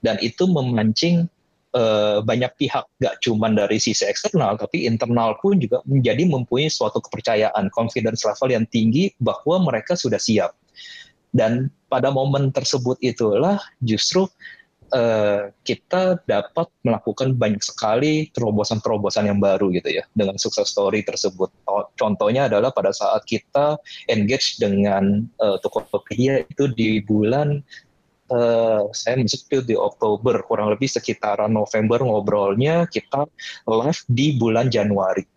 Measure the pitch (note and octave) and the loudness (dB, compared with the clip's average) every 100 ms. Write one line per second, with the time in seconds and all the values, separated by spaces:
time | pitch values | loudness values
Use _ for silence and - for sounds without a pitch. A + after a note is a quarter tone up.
0 | A#2 G#2+ A2+ - F#3 E3 B2 A#2+ A2 A2+ | -2 -2 -4 -2 0 0 0 0 0 0
1 | E3+ F3 E3+ _ _ _ _ B2 A2+ G#2+ | 2 2 0 _ _ _ _ 0 2 2
2 | G#2 G#2 A2 A#2+ B2 - B2+ C3 - _ | 2 2 0 0 -2 -2 -4 -4 -8 _
3 | B2 - - A2 A2 G#2+ G2+ G#2+ - G#2+ | -4 -2 -2 0 2 2 2 0 0 0
4 | G2+ G2+ G#3+ F#3+ A#2 A2 G#2+ - A#2+ A2+ | -2 -2 -2 0 0 -2 -4 -4 -2 -2
5 | A#2+ A#2+ A2+ A2 G3 G3 B2 B2+ - C3+ | 0 0 0 0 2 2 2 -2 0 2
6 | A#2+ A2 F3+ C#3 B2 B2 D3+ - A2 A2+ | 2 2 2 0 -2 0 0 0 -2 -2
7 | - B2 A#2 A2 G#2+ - G2 - A2+ - | -8 -8 -2 2 2 0 -2 -2 -2 -2
8 | A2+ A2 G#2+ G#2 C3+ A#2+ A2+ A#2 A2+ B2 | -4 -2 -4 -2 0 0 0 2 2 2
9 | F#3+ _ A#2 G2 - F3+ F3 A#2 - F3 | 0 _ -4 -2 0 2 2 0 -2 -2
10 | C3 G#2+ - G#2+ F2+ - _ - - - | 0 -2 0 0 0 -6 _ -20 -20 -20
11 | - _ _ B2 A2+ A#2+ C3+ _ _ C3 | -20 _ _ 0 2 0 -4 _ _ -2
12 | C3+ C#3 C3+ C#3 C#3 C3 C3 C#3 B2 B2+ | 0 0 0 0 0 0 -2 -2 -2 0
13 | B2+ A2+ A2+ G2+ D#3+ G3+ - _ A#2+ A2 | -2 0 2 2 2 0 -4 _ -2 0
14 | - F3+ F#3+ _ - - _ _ - C3 | 0 0 0 _ -20 -20 _ _ -4 0
15 | A#2 A2 G#2 G2+ G2+ - - A#2 _ F3+ | 2 2 2 0 -4 -10 -6 -6 _ 0
16 | F#3 F3 - - - - E3+ _ B2+ A2 | 0 0 0 -2 -2 -4 -4 _ -2 -2
17 | - G#2 C3 B2+ A2 G#2 - - A2 A2+ | -2 -4 -2 0 0 0 -4 -4 0 2
18 | D3+ D#3 D#3 - A#2 G#2 G#2 A2+ A#2 G#2+ | 2 0 -2 -4 0 0 0 -2 -2 -2
19 | G2+ G#2+ G#2 G2+ G2 F#2+ G2 F2+ - - | 0 0 0 2 2 2 2 0 -2 -6
20 | - - G2+ G2 - - G2+ - G2+ G#2+ | -4 -2 -2 -2 -4 -2 -2 0 0 0
21 | G2+ - G2+ F#2 F#2 _ - G2+ G2+ - | -4 -4 -4 -2 -6 _ -4 -4 -4 -4
22 | A2 G2+ G#2 B2 C3+ G#2 B2 C3+ G2 G2 | -2 2 2 2 2 2 2 0 0 0
23 | G2 G#2+ - A2 _ C3+ D3 D3+ - - | 0 -2 -2 -6 _ 0 0 0 -8 -20
24 | - A2+ G#2 C3 - - G#2 G2 G2+ G2 | -2 0 2 0 -2 -2 0 2 2 2
25 | G2 G2+ - _ A2 G2 - - - G2+ | 2 0 -2 _ 0 0 -2 -6 -4 -6
26 | - A2 B2+ C3+ - - C#3 A#2 A2+ A2 | -6 -2 0 0 -2 -2 -2 0 0 0
27 | G#2 G#2+ G#2+ C3 D3 D3 - - _ _ | 0 0 2 2 0 -2 -6 -20 _ _
28 | _ _ _ B2 A#2+ A#2 A2+ A2 G2+ - | _ _ _ 0 2 2 2 2 0 -4
29 | - B2+ A2+ - - C#3 A#2+ A2 G#2 - | -4 0 0 -2 -2 -2 0 0 0 -2
30 | A2 G#2 A#2+ A#2+ - A2 G#2+ G#2+ C3+ - | -2 0 0 0 0 -2 0 0 -2 -4
31 | - A2 G#2+ G2+ G#2+ A2 G#2 A2 G#2+ A#2+ | -6 -4 -4 -2 0 0 0 0 2 2
32 | A2+ G#2+ G2+ G#2 G2 G2+ C#3 E3 E3+ - | 2 0 0 0 0 0 2 2 0 -4
33 | - C3+ D3 _ - - - A2 B2+ E3+ | -6 -4 -4 _ -18 -12 -2 0 0 -4
34 | - A#2+ D3 C3+ A2+ A2+ B2+ A#2 G#2 G2+ | -2 0 2 2 2 2 2 0 0 0
35 | F#2+ F#2+ F#2+ | 0 -2 -6